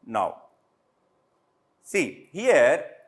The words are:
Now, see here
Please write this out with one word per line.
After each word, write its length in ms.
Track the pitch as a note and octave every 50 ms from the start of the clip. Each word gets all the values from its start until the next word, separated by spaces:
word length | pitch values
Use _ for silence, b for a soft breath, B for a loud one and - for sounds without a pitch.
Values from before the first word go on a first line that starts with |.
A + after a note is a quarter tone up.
| _
Now, 220 | - A2+ G#2+ F#2+ E2 - - - _ _ _ _ _ _ _ _ _ _ _ _ _ _ _ _ _ _ _ _ _ _ _ _ _ _ _ _
see 480 | - - G3+ D#3 G#2 - - - _ _
here 540 | E3+ A3+ C4 A3 D3+ A#2+ B2 C#3+ - - - - - _